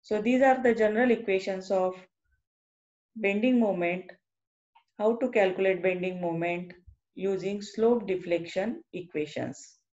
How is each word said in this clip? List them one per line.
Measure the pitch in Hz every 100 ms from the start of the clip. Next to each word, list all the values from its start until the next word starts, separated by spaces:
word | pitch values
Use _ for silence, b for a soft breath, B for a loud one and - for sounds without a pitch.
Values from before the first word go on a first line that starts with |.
So | - 214
these | 214 254
are | 269 254
the | 240
general | 214 214 214 254
equations | 226 - 190 190 190 190
of | 190 185 185 - _ _ _ _ _ _ _ _ _ _ 226
bending | 196 208 247 254
moment, | 214 180 170 185 - - _ _ _ _ _ _ _ -
how | 214 233
to | 240
calculate | 226 185 185 190 185
bending | 185 185 180 180
moment | 175 165 170 175 175 - - - _
using | - 190 190 190 202
slope | 208 - 226 240 190
deflection | 180 175 170 170 190 214 - -
equations. | 175 175 156 151 127 123 - - _ _